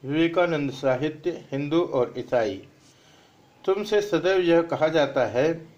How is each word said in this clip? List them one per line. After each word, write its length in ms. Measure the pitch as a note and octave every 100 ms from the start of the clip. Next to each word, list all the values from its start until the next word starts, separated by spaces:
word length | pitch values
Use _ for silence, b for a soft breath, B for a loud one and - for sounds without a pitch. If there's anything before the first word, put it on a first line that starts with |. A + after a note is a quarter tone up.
| C3
विवेकानंद 640 | D3+ E3 E3+ F3 D#3 C#3+
साहित्य, 720 | B2+ C#3 B2+ D3+ D3+ F3 E3 -
हिंदू 280 | C#3 D3 E3
और 340 | F3 C#3 A#2+ -
ईसाई। 500 | A#2 B2 A2 G2 - _ b b b b b b _ _
तुमसे 360 | - G3 G#3+ G#3
सदैव 400 | G3+ E3 E3+ F#3+
यह 220 | E3+ E3+
कहा 260 | E3 C#3+ D#3
जाता 380 | D#3+ C#3 C#3 A#2
है 280 | A#2 D3+ E3 -